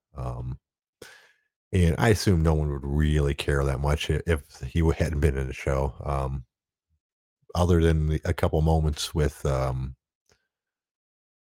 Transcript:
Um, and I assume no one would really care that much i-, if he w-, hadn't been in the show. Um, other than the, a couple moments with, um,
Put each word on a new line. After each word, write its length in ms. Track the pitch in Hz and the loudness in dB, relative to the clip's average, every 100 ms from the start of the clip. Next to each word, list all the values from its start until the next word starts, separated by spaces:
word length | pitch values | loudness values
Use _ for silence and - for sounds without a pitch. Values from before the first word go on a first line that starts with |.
| _ 71 | _ -10
Um, 420 | 64 62 62 65 _ _ _ _ - - _ _ _ _ - | -8 -8 -10 -12 _ _ _ _ -20 -20 _ _ _ _ -2
and 240 | 92 82 - | 2 4 4
I 100 | 113 | 2
assume 320 | 104 - 85 | 2 4 4
no 120 | 80 78 | 4 2
one 160 | 76 | 0
would 120 | 69 | -4
really 500 | 69 73 76 76 71 | -2 2 2 2 2
care 300 | 71 - 71 | -2 -2 0
that 160 | 69 65 | 0 -2
much 300 | 71 78 - | 0 -2 -2
i-, 100 | 76 - | -4 0
if 140 | 76 - - 65 | -2 -2 -14 -6
he 140 | 85 | 0
w-, 140 | 80 - | 2 2
hadn't 240 | 78 76 | -2 0
been 160 | 76 67 | 0 0
in 100 | 65 | -6
the 60 | |
show. 400 | - 73 67 69 - | -6 -4 -2 -2 -6
Um, 400 | 71 69 67 67 - _ _ _ _ _ _ _ _ _ _ 85 | -6 -4 -4 -6 -12 _ _ _ _ _ _ _ _ _ _ -2
other 260 | 87 85 | 2 4
than 260 | 82 80 76 | 4 2 0
the, 140 | 76 - | -2 -2
a 80 | |
couple 260 | 82 87 80 | -2 0 0
moments 520 | 80 80 78 73 - 82 | 2 2 0 -2 -6 -2
with, 300 | 73 - 71 | -2 -2 -4
um, 500 | 65 65 64 65 - _ _ _ _ _ _ _ _ _ _ _ _ _ _ _ | -2 -4 -4 -8 -12 _ _ _ _ _ _ _ _ _ _ _ _ _ _ _